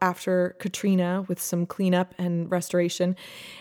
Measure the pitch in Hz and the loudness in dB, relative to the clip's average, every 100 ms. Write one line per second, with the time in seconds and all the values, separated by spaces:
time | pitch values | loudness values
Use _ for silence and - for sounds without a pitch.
0 | 185 180 - 180 180 - - - 202 185 | 0 0 0 2 2 -2 -8 -2 2 4
1 | 175 185 185 175 - 175 175 - 185 180 | 2 0 -2 -4 -2 -2 -2 0 2 4
2 | 185 - 180 170 170 180 - 180 175 - | 2 -2 -2 -2 0 -2 0 0 0 2
3 | 180 185 - - - - | 0 0 -8 -18 -18 -14